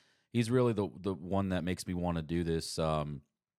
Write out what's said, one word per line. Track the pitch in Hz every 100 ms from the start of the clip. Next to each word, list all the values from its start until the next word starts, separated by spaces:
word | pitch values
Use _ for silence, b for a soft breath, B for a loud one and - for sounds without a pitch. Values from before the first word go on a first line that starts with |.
| b b b
he's | 117 113
really | 127 123
the, | 104 95 92
the | 95
one | 80 85 95 95
that | 90
makes | 85 90 -
me |
wanna | 87 87 85
do | 76 85
this, | 82 82 - -
um, | 80 78 73 71 - _ _